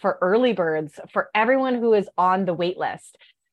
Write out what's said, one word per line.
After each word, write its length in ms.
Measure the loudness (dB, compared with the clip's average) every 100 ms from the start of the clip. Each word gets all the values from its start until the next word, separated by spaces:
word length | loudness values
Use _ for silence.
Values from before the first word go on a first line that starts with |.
for 160 | -4 -2
early 320 | 2 2 2
birds 480 | 0 0 -2 -4 -10 -8
for 160 | -6 -2
everyone 420 | 0 2 2 0 0
who 180 | 2
is 160 | 2 2 0
on 260 | 0 2
the 100 | 0
wait 240 | -2 -4 -4
list. 400 | -6 -8 -14 _ -20 _ _